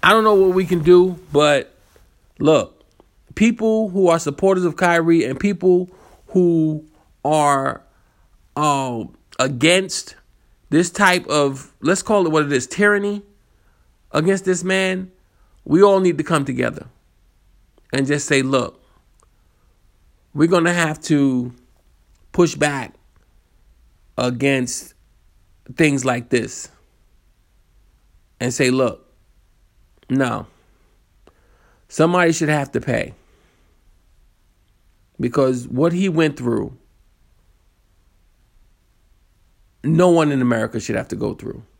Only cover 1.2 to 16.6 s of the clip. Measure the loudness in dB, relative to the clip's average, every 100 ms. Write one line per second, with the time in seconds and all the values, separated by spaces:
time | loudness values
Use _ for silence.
1.2 | -4 0 2 2 -2 _ _ _ _ _
2.2 | _ _ 2 2 0 _ _ _ _ _
3.2 | _ 0 0 2 0 0 -2 0 2 2
4.2 | -2 -2 0 0 -2 -2 0 2 2 0
5.2 | 0 -2 -4 -2 2 2 0 -14 -20 _
6.2 | _ 0 2 2 0 -2 -10 _ _ _
7.2 | -2 2 2 2 -2 -6 _ _ _ _
8.2 | _ _ _ -4 -2 -2 -4 -8 -10 -14
9.2 | _ -4 -2 2 2 2 0 -8 -12 -20
10.2 | _ _ _ _ _ 0 0 0 2 2
11.2 | -2 0 0 -2 -14 _ -2 -2 0 0
12.2 | 2 0 0 -2 -4 0 2 2 -2 -6
13.2 | -12 _ _ _ _ _ _ _ _ -2
14.2 | 0 -2 -2 -4 -2 -2 -2 -4 -10 _
15.2 | _ _ _ _ 0 4 6 4 2 -2
16.2 | -2 -2 -2 -4